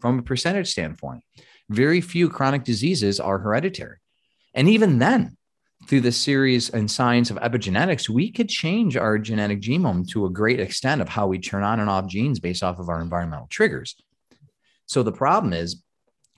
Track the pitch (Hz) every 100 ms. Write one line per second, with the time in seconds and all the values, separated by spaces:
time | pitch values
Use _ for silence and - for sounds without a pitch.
0 | 120 127 120 127 170 196 175 - 78 -
1 | 71 123 - - - _ - 107 139 175
2 | 175 170 165 - 135 139 123 110 143 185
3 | 101 98 95 98 104 113 185 190 - -
4 | _ _ _ _ _ - 156 220 214 123
5 | 147 247 - - _ _ _ _ - 139
6 | 120 120 - 139 135 123 - 117 107 -
7 | 123 120 117 101 113 120 101 95 180 160
8 | - 113 196 - 214 - 165 214 208 123
9 | 107 107 110 107 104 101 104 156 156 90
10 | 92 110 95 92 110 123 95 - 131 147
11 | 87 113 101 92 - 98 101 113 104 95
12 | 95 95 135 110 87 90 92 87 87 82
13 | 85 87 85 76 58 - 214 - - -
14 | _ _ _ _ - _ _ _ - 135
15 | 110 92 135 190 131 85 85 - _ _
16 | _ _ _